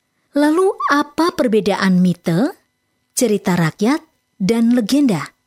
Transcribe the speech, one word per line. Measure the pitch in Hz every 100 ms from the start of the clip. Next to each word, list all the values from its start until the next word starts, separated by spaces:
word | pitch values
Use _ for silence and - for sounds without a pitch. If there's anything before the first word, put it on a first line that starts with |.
| _ _ _ 285
Lalu | 294 330 381 - -
apa | 285 294 - 339
perbedaan | - 247 214 185 185 190 180
mite, | 180 - 180 170 302 - _ _ _ _ _
cerita | - 233 202 196 180
rakyat, | 160 - 220 320 - _ _ -
dan | 185 226 233 247
legenda? | 202 277 269 156 - _